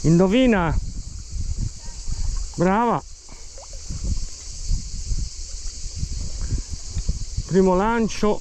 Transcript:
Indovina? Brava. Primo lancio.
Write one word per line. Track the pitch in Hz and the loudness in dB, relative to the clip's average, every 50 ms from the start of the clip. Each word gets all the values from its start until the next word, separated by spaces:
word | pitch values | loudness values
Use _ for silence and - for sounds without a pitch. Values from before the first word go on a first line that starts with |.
| - | 6
Indovina? | 147 165 170 190 185 202 254 262 247 220 190 170 156 139 - - - - - - - - - - - - - - - - - - - - - - - - - - - - - - - - - - - - - | 6 6 8 6 6 6 6 6 6 6 4 4 2 2 0 0 -2 -6 -8 -8 -8 -12 -12 -12 -6 -4 -2 -2 -2 0 -2 -2 -4 -4 -8 -12 -12 -12 -6 -4 -2 0 0 0 0 0 0 -2 -4 0 2
Brava. | 170 185 196 220 240 233 196 139 - - - - - - - - - - - - - - - - - - - - - - - - - - - - - - - - - - - - - - - - - - - - - - - - - - - - - - - - - - - - - - - - - - - - - - - - - - - - - - - - - - - - - - - - - - | 2 4 4 4 4 2 2 0 -2 -8 -18 -18 -16 -18 -16 -14 -14 -14 -14 -14 -16 -14 -12 -12 -8 -6 -6 -2 0 0 0 0 -2 -4 -6 -12 -12 -12 -10 -6 0 2 2 2 0 -4 -6 -6 -2 0 0 0 0 -2 -6 -10 -8 -8 -8 -6 -6 -8 -6 -6 -8 -8 -4 -6 -6 -4 -4 -4 -4 -4 -4 -4 -2 -2 -2 -2 -2 -4 -8 -8 -8 -6 -4 -2 -2 -2 -2 -2 -4 -4 -4 -4 -2 2
Primo | 165 190 190 185 180 | 4 6 6 6 4
lancio. | 180 202 220 233 233 226 196 - - 214 208 202 - | 4 4 2 2 2 2 0 0 2 2 2 2 0